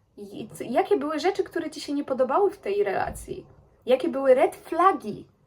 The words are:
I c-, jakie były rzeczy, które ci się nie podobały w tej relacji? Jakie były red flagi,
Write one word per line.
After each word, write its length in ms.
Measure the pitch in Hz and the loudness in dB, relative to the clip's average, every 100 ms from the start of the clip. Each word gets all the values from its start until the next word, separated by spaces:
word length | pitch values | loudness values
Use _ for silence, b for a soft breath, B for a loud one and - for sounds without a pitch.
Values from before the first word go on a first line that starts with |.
| _ - | _ -20
I 320 | 202 - 220 | -16 -14 -14
c-, 120 | - - | -12 -2
jakie 320 | 277 381 403 | 0 2 2
były 220 | 294 311 | 0 -2
rzeczy, 240 | 339 392 | -2 -2
które 260 | 370 330 302 | -4 -4 -6
ci 120 | 294 | -10
się 120 | - | -6
nie 100 | 285 | -6
podobały 480 | - 254 254 320 403 | -4 -2 2 2 2
w 60 | - | 0
tej 260 | 208 202 | -4 0
relacji? 600 | 196 185 - - - - - - _ _ 226 | 0 0 -4 -6 -12 -12 -14 -20 _ _ 0
Jakie 240 | 262 330 | 2 2
były 240 | 269 269 | 0 4
red 220 | 254 370 - | 6 4 0
flagi, 720 | - 330 370 254 214 165 - _ | -6 4 4 4 -6 -12 -16 _